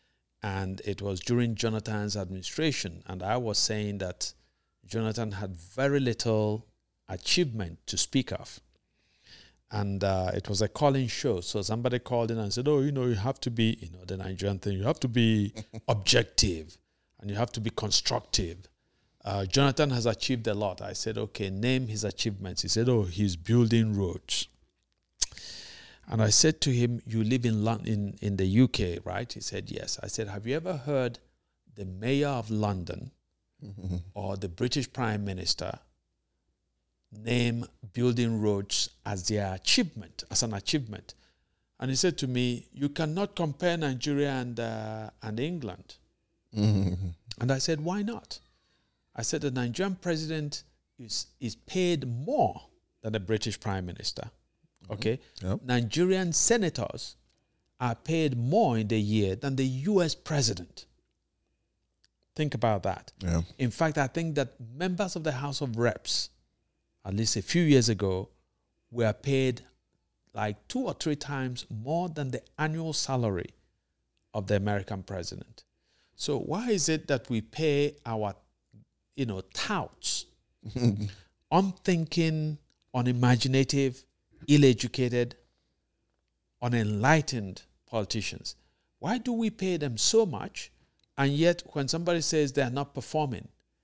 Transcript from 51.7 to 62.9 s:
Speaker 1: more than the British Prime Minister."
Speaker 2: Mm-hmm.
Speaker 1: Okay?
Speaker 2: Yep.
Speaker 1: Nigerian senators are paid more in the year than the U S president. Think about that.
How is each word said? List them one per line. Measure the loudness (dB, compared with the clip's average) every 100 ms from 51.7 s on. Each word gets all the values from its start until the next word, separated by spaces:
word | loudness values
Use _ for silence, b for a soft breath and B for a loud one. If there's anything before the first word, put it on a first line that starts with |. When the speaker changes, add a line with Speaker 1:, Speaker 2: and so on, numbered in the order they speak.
| 0 2 2 -2
Speaker 1:
more | -4 -2 2 2 -2 -18 _ _ _
than | -4
the | -4
British | 0 0 -2 -4
Prime | -4 -4 -4
Minister." | -6 -8 -8
Speaker 2:
Mm-hmm. | -10 -14 _ _ _ _ -12 -4
Speaker 1:
Okay? | -2 -2 B B
Speaker 2:
Yep. | -4 -4
Speaker 1:
Nigerian | 0 0 2 2 2 2 2
senators | 2 4 4 2 -2 -6 -6 -12 -16 _ _ _ _ _ -4
are | -4 -4
paid | -2 2 2 2
more | 2 4 4 2
in | 2
the | 2
year | 4 4 2 0
than | -2 0
the | 0 0 2
U | 2
S | 2
president. | -2 -2 0 2 -2 -10 -18 -20 _ _ _ _ _ _ _ _ _ _ _ _ _ _ -4
Think | -2 0
about | 2 2
that. | 0